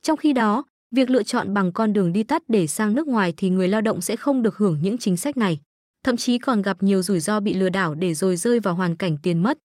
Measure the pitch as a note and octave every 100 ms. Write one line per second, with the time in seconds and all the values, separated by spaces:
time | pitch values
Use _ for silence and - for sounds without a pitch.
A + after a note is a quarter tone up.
0 | - D#4 D4+ B3+ A3 G#3+ D4 _ _ A#3+
1 | B3+ B3+ G#3 A#3+ G3 G3+ F#3+ F3 A3 G#3
2 | F3+ F3+ A3 D#4 _ A3+ D#3+ - G#3+ A3
3 | D#4 A#3+ F#3 E3+ F#3+ F#3 F#3 G#3 A3 F3+
4 | - G#3+ - C4+ A3 - G#3 D3+ F3 A#3
5 | A3 F3+ - - G#3 D#3 _ _ _ _
6 | - B3 - A#3+ C4 A#3 G3 F#3+ G3 G3
7 | F3+ F#3+ D#3 G#3+ G3+ F#3 F#3+ F#3 F3+ D3+
8 | F#3 D#3 F#3+ F3+ A#3 A#3+ G3+ E3+ F3+ E3
9 | F#3+ D3+ F3+ E3+ F#3+ D4+